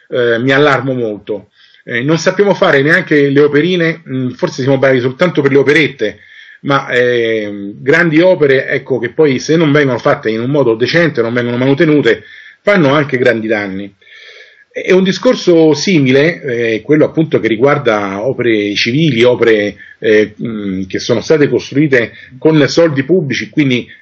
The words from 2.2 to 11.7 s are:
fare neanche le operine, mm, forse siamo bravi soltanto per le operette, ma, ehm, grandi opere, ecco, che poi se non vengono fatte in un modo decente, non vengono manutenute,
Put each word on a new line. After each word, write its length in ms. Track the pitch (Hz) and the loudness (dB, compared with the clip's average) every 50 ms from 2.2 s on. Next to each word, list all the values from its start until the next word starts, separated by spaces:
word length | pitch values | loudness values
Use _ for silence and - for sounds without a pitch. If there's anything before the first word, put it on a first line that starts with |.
| - 190 180 - 202 202 175 | 0 -2 0 2 0 0 2
fare 280 | - 202 175 147 139 | 2 2 2 2 2
neanche 480 | 135 151 170 185 165 - 156 147 143 139 | 2 2 0 0 0 0 2 2 2 2
le 120 | 139 143 | 4 2
operine, 600 | 147 143 143 143 160 180 185 175 165 165 165 165 - | 2 4 2 0 0 0 0 -2 -2 -2 -4 -6 -10
mm, 220 | 143 131 131 127 123 | -10 -8 -6 -6 -6
forse 320 | - - 180 160 - 143 | -4 -6 -6 -6 -4 -4
siamo 160 | 127 135 139 | 0 0 2
bravi 220 | 131 135 135 135 127 | 2 2 2 2 2
soltanto 420 | 120 131 127 - 185 175 - 156 | 0 -2 -2 -2 -2 0 0 0
per 100 | 139 139 | 0 2
le 60 | 135 | 2
operette, 600 | 139 127 131 151 160 147 - - - 110 104 98 - - - - - - - - _ | 2 2 4 2 2 0 0 -2 -4 -6 -6 -6 -10 -18 -20 -20 -20 -20 -20 -20 _
ma, 280 | - 143 139 135 127 127 | -4 -2 -2 -2 -2 -2
ehm, 840 | 127 123 123 123 123 120 117 113 113 110 104 104 104 101 101 101 104 139 | -2 0 0 0 0 0 0 0 -2 -2 -4 -6 -10 -10 -12 -12 -12 -6
grandi 380 | 135 127 156 165 175 165 151 156 | -2 0 0 2 2 2 2 4
opere, 480 | 180 185 180 135 147 135 135 135 127 | 4 4 4 4 2 2 2 0 0
ecco, 320 | 127 143 135 139 - 131 113 | -2 -6 -8 -4 -4 -4 -4
che 100 | 117 120 | -4 -4
poi 300 | - - 156 147 127 127 | 0 0 2 2 2 -2
se 160 | - - 156 | -2 0 0
non 160 | 170 165 147 | 2 2 2
vengono 260 | 139 151 143 135 120 | 2 2 2 0 -2
fatte 320 | 113 - 143 135 143 - 110 | -2 0 -2 -2 -2 -2 -4
in 100 | 110 110 | -4 -4
un 100 | 117 131 | -4 -2
modo 260 | 147 147 131 120 113 | 0 0 2 2 0
decente, 460 | 110 123 123 156 170 170 151 - 120 | 0 0 0 0 0 0 0 0 -2
non 120 | 113 113 120 | -4 -2 -2
vengono 240 | 123 120 120 120 | -2 -4 -2 -2
manutenute, 680 | 120 127 135 | -2 0 0